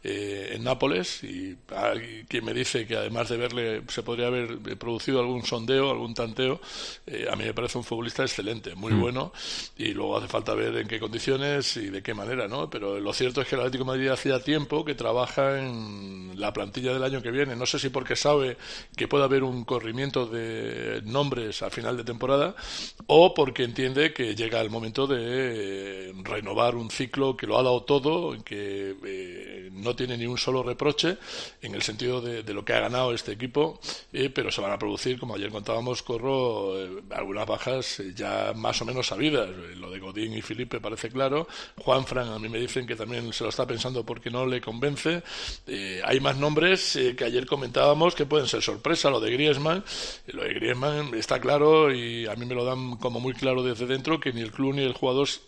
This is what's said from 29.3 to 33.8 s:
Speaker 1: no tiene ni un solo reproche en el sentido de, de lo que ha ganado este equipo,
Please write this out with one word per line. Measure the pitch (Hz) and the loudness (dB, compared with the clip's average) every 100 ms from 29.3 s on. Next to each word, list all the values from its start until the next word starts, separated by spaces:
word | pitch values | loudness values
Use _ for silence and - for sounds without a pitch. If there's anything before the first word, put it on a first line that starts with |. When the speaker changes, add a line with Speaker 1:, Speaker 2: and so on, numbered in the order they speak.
| 90 98 98 92 | -10 -14 -14 -14
Speaker 1:
no | 95 110 | -6 -4
tiene | 123 123 120 | -2 -4 -2
ni | 117 | -4
un | 123 | -2
solo | - 131 | 0 0
reproche | 123 120 143 143 165 202 - - - - | 0 0 0 2 0 0 -8 -10 -12 -12
en | 110 | -8
el | 104 | -4
sentido | - 107 123 127 | -4 -2 -2 0
de, | 120 117 | -2 -6
de | 107 | -4
lo | 101 | -6
que | 104 | 2
ha | 117 | 2
ganado | 110 123 127 | 2 0 0
este | 120 - | 0 -4
equipo, | 104 127 143 160 - | -6 -2 2 0 -2